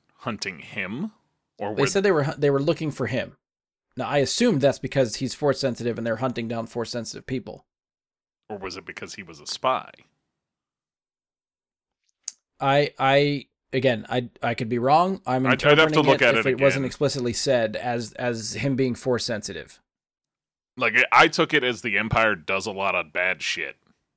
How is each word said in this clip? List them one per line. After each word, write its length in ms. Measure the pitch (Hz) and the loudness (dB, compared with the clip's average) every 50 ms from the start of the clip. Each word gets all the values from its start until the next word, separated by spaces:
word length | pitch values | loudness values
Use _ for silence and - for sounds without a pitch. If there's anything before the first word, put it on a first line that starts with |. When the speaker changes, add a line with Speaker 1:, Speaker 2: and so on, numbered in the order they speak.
| _ _ _ | _ _ _
Speaker 1:
hunting 420 | _ - 123 110 98 - - 85 | _ -8 -8 -8 -6 -8 -10 -10
him? 540 | 73 - - - 107 95 90 107 131 202 214 - _ _ _ _ _ _ _ _ - | -10 -16 -12 -8 -8 -6 -6 -6 -6 -8 -8 -10 _ _ _ _ _ _ _ _ -10
Or 160 | 104 104 107 | -8 -6 -2
Speaker 2:
They 80 | - 139 | -2 -2
Speaker 1:
were 40 | |
Speaker 2:
said 140 | 131 - 196 | 0 0 0
they 100 | 190 202 | 2 2
were 120 | 180 151 135 | 2 2 0
hu-, 160 | 143 - 131 | -2 -2 0
they 100 | 147 143 | 2 2
were 100 | 139 139 | 2 2
looking 300 | 143 165 160 - 160 151 | 0 0 -2 -2 -4 -6
for 160 | 135 - 127 | -4 -4 -6
him. 320 | 104 127 120 90 - - _ _ _ _ _ _ _ _ _ _ _ _ | -4 -4 -4 -6 -6 -12 _ _ _ _ _ _ _ _ _ _ _ _
Now, 120 | - 117 | -8 -6
I 100 | 110 135 | -2 0
assumed 440 | 147 135 131 - - - 240 185 135 | 0 0 0 0 2 2 2 2 4
that's 180 | 135 139 123 - | 2 2 2 0
because 380 | - - - 143 131 113 - | -6 -4 -2 0 0 0 -2
he's 180 | - 139 120 - | -6 -6 -6 -4
force 240 | - 151 143 131 - | -2 0 0 0 0
sensitive 400 | 139 127 117 - 117 120 110 110 | -2 -4 -4 -4 -4 -4 -4 -4
and 80 | 113 | -4
they're 80 | 117 113 | -4 -4
hunting 320 | 113 131 127 117 123 117 | -2 -4 -4 -4 -6 -6
down 180 | 113 120 117 113 | -6 -6 -8 -8
force 240 | 110 - 120 113 - | -6 -6 -6 -6 -6
sensitive 380 | - 120 113 - - 107 - | -6 -8 -8 -10 -12 -14 -10
people. 400 | - 131 127 - - - - _ _ _ _ _ _ _ _ _ _ _ _ _ _ _ _ _ - | -8 -8 -8 -8 -10 -14 -16 _ _ _ _ _ _ _ _ _ _ _ _ _ _ _ _ _ -16
Speaker 1:
Or 80 | 107 | -14
was 180 | 98 95 92 90 | -12 -10 -10 -12
it 100 | 95 85 | -12 -14
because 300 | - - - 104 90 - | -14 -14 -14 -14 -14 -14
he 80 | - 95 | -16 -16
was 160 | 82 82 73 | -18 -20 -16
a 80 | 76 | -12
spy? 420 | - - - - 131 131 92 - - - - _ _ _ _ _ _ _ _ _ _ _ _ _ _ _ _ _ _ _ _ _ _ _ _ _ _ _ _ _ _ _ _ _ _ _ _ _ _ _ _ _ _ _ _ _ - - _ _ _ _ _ | -12 -8 -4 -2 -2 -2 -2 -6 -10 -18 -20 _ _ _ _ _ _ _ _ _ _ _ _ _ _ _ _ _ _ _ _ _ _ _ _ _ _ _ _ _ _ _ _ _ _ _ _ _ _ _ _ _ _ _ _ _ -16 -16 _ _ _ _ _
Speaker 2:
I, 320 | 143 139 139 147 143 - - - | 0 2 4 4 2 0 -2 0
I, 460 | 135 135 139 143 147 147 143 135 - - _ _ _ _ | 2 4 4 4 4 2 0 -4 -6 -12 _ _ _ _
again, 340 | - 131 123 131 117 107 - - | -2 2 2 2 2 0 -2 -4
I, 200 | 120 127 123 117 - _ - | -4 -4 -4 -6 -8 _ -4
I 120 | 120 117 | -4 -2
could 120 | - 123 | -4 -4
be 100 | 110 120 | -2 -2
wrong. 440 | 120 117 131 147 160 175 190 190 - - | 0 2 4 4 4 4 2 -2 -4 -4
I'm 200 | 123 127 131 131 | -2 -2 2 2
Speaker 1:
I'd, 180 | 131 135 131 - | 2 2 4 6
I'd 140 | 143 147 | 6 6
have 140 | 151 160 156 151 | 6 6 6 4
to 60 | 156 | 4
Speaker 2:
interpreting 60 | 143 135 | 4 4
Speaker 1:
look 100 | 135 - | 4 6
Speaker 2:
it 40 | 135 | 4
Speaker 1:
at 100 | 120 113 | 4 4
Speaker 2:
if 100 | 113 113 | 4 2
Speaker 1:
it 60 | 135 | 0
Speaker 2:
it 100 | 127 117 | 2 4
wasn't 200 | 135 139 127 139 | 4 2 4 2
Speaker 1:
again. 60 | 135 | -2
Speaker 2:
explicitly 440 | 123 - - 147 135 - 139 120 120 113 | -4 -2 -2 -2 -2 0 -2 -2 -2 -2
said 440 | - - 143 131 120 113 107 107 | -2 0 2 2 2 2 0 -2
as, 340 | - - 123 120 120 117 104 - | -4 -4 -4 -4 -4 -4 -6 -8
as 400 | - 123 123 117 113 107 113 - | -6 -4 -4 -4 -4 -6 -8 -6
him 220 | 110 123 139 135 | -4 -2 -2 0
being 200 | 123 135 127 117 | 0 0 0 -2
force 280 | - - 131 123 110 - | -2 -2 -2 -2 -2 -2
sensitive. 560 | - 117 104 - - 90 78 65 - - - _ _ _ _ _ _ _ _ _ _ _ _ _ _ _ _ _ _ _ | -4 -6 -6 -8 -10 -10 -12 -14 -14 -20 -20 _ _ _ _ _ _ _ _ _ _ _ _ _ _ _ _ _ _ _
Speaker 1:
Like, 220 | - 123 113 107 | -2 -2 2 2
I, 260 | 123 131 - - - 160 | 2 2 6 6 6 6
I 40 | 165 | 6
took 240 | - - 160 151 156 | 4 2 0 2 2
it 100 | 147 123 | 2 2
as 180 | 127 120 104 | 0 0 -2
the 160 | - 120 98 | -4 -2 0
Empire 380 | 101 110 110 117 113 113 110 104 | 0 0 2 2 4 4 4 2
does 300 | 85 76 - 95 98 90 | 0 -2 -4 -2 -2 -2
a 60 | 110 | -4
lot 220 | 95 95 98 95 90 | -4 -2 -2 0 0
of 200 | 90 82 78 - | -2 -4 -4 -4
bad 280 | 101 90 92 90 76 | -2 -2 -2 -2 -2
shit, 360 | - - - 85 78 69 - _ _ _ _ _ _ _ _ | -4 -6 -4 -4 -6 -8 -10 _ _ _ _ _ _ _ _